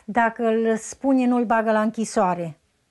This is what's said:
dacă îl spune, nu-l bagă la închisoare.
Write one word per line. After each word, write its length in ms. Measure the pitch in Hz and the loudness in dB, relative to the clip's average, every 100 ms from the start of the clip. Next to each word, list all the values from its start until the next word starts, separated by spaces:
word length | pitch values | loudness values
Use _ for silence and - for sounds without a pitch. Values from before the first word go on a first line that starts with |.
dacă 420 | - 208 226 226 226 | -6 0 0 0 0
îl 300 | 220 226 220 | 0 0 -2
spune, 500 | - - 269 262 247 | -6 -4 0 2 2
nu-l 180 | 247 | 0
bagă 280 | 220 226 220 | 2 0 2
la 80 | 214 | 0
închisoare. 800 | 214 226 214 226 185 175 170 - _ _ _ | 0 -2 -4 0 0 -2 -6 -12 _ _ _